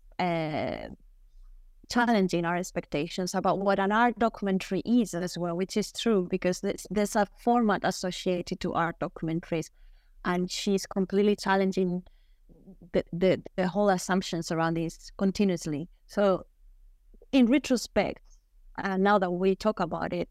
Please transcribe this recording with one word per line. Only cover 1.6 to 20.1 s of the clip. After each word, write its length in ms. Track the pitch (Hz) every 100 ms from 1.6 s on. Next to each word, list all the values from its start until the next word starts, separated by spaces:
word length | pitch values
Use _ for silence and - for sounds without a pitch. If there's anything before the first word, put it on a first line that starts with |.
| - - -
challenging 560 | 247 233 220 185 175
our 120 | 170 175
expectations 760 | 185 175 - 147 165 - 180
about 260 | 190 185 170
what 180 | 202 196
an 140 | 190
art 260 | 214 240 214
documentary 640 | 226 - 202 190 - 190
is 300 | - 247 202
as 240 | 170 180 170
well, 180 | 175 170
which 200 | 190 214
is 160 | 196
true 340 | - 233 202 180
because 300 | 185 180 180
there's, 260 | 196 - -
there's 260 | 196 208 220
a 100 | 196 -
format 420 | 240 240 214 185
associated 760 | 180 - 185 - 185 175 - 180
to 120 | 175
art 220 | - 170 -
documentaries, 720 | 160 - 160 165 - 165 - _ - - _ -
and 260 | 185 180 180
she's 360 | - 208 190 -
completely 500 | 196 185 196 208 202
challenging 640 | 196 196 190 190 185 180 - - _ _ _ 165 - - 175
the, 120 | 185 -
the, 300 | 170 185 151 - -
the 120 | 180
whole 200 | 190 208
assumptions 640 | 180 - 185 - 170 165
around 240 | 165 165
this 360 | 165 165 - - -
continuously. 720 | 196 185 196 170 165 143 170 _ -
So 400 | - 202 180 - _ - - - - _ - -
in 140 | 269 233
retrospect, 760 | 254 - 240 - 214 180 - - - _ - - -
uh, 140 | 196 190
now 220 | 196 208
that 120 | 185
we 240 | 175 190
talk 260 | 185 220 214
about 320 | 165 170 165